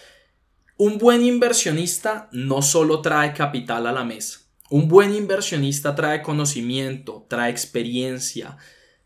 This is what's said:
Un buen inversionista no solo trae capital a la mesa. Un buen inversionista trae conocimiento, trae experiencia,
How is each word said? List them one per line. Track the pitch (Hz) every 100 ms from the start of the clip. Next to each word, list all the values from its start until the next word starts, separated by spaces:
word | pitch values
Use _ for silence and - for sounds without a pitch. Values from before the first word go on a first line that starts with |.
| - _ _ _ _ _ _ -
Un | 208 214
buen | 233 240
inversionista | 240 240 240 233 180 156 175 - 220 214 -
no | 123 135 135
solo | 139 165 156 156
trae | 160 151 151
capital | 147 143 135 120 117 117
a |
la | 131
mesa. | 120 107 - - _ _ _
Un | 143 156
buen | 180 202
inversionista | 208 202 190 202 160 139 139 147 143
trae | 156 156
conocimiento, | 156 147 143 120 120 131 135 135 - 107 -
trae | 123 147
experiencia, | 120 - 120 117 123 131 127 - 117 92 - - _ _ _